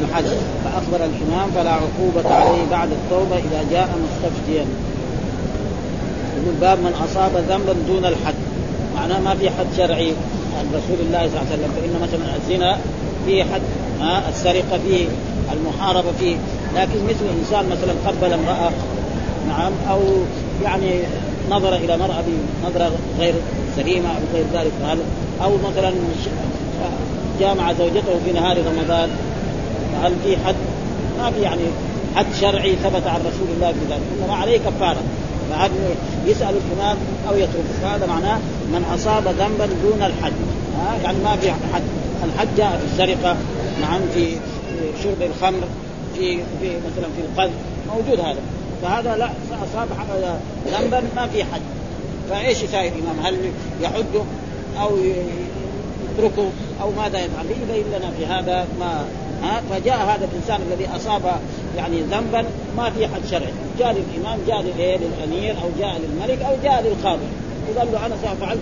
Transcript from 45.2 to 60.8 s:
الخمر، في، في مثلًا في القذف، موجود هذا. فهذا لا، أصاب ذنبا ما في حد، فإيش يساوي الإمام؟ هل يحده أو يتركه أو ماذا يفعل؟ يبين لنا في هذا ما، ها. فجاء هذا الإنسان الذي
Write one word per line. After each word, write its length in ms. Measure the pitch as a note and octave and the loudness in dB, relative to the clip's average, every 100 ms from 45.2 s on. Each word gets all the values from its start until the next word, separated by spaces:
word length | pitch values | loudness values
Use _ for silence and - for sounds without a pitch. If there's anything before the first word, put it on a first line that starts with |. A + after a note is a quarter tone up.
الخمر، 440 | F3 - F#3+ F#3 F3 - - - - | -2 0 0 0 -2 -6 -10 -10 -8
في، 220 | - F3+ F3 | -2 -2 -2
في 320 | E3+ D3+ F#3 | -4 -4 -4
مثلًا 400 | E3+ E3+ D3 E3 D3+ | -4 -4 -4 -4 -4
في 60 | |
القذف، 300 | D3+ F#3 F#3+ - - - - | -4 0 0 -2 -6 -6 -4
موجود 260 | A3+ A#3 A3 | -2 2 2
هذا. 200 | E3 C#3 - - - - | 0 -2 -6 -6 -6 -4
فهذا 340 | F3+ A3 A#3 A3 | -2 0 0 0
لا، 140 | A#3 B3 - A3+ | 0 -4 -8 -6
أصاب 240 | G3 G#3+ A#3 G#3+ G3+ G3 F3+ D#3+ - - - | -6 -4 -4 -4 -4 -2 -2 -4 -6 -6 -4
ذنبا 360 | G3 A#3 B3 A#3 A#3+ | 0 0 0 0 -2
ما 100 | A#3+ | -2
في 180 | G#3+ | -2
حد، 160 | F3+ D#3+ - - - - - - - | -2 -4 -8 -8 -8 -8 -8 -6 -4
فإيش 320 | G3+ B3+ G3 | -2 0 0
يساوي 260 | G3 G3+ F3 | 0 0 0
الإمام؟ 380 | D#3+ E3 D3+ F3 | -2 -4 -2 -2
هل 100 | F#3 F#3 E3+ - - | 0 -2 -4 -6 -4
يحده 400 | E3 G#3+ A3 G#3 G3+ - - - - G3 | -2 -2 0 -2 -2 -6 -8 -8 -6 -2
أو 160 | G#3 G3+ | 0 2
يتركه 1500 | F#3 F3+ F3+ F3 F3+ - - - - - - - A3+ G#3+ G3 - - - | 2 0 -2 -4 -6 -6 -6 -6 -6 -6 -4 0 2 2 -2 -4 -8 -4
أو 80 | G3+ | -4
ماذا 280 | G#3 G#3 F#3+ | -2 -2 -2
يفعل؟ 260 | E3+ E3 E3+ A#3+ | -4 -4 -4 -4
يبين 220 | A3+ A3 G3+ | -2 -2 -2
لنا 220 | F#3+ A#3+ D#3+ | -4 -4 -4
في 80 | D#3+ | -2
هذا 400 | F#3 F#3 F3+ F3 F3 | -2 0 -2 -2 -4
ما، 240 | F3 D#3+ C#3+ - - - | -4 -4 -6 -8 -8 -4
ها. 200 | G3 A3+ A3 | -2 -2 -4
فجاء 280 | F#3+ A3 B3 | -2 2 2
هذا 300 | G3+ G#3+ F#3+ | 2 0 -2
الإنسان 280 | F3 A3+ G#3 F3 | -4 -2 -2 -2
الذي 180 | F3 | -2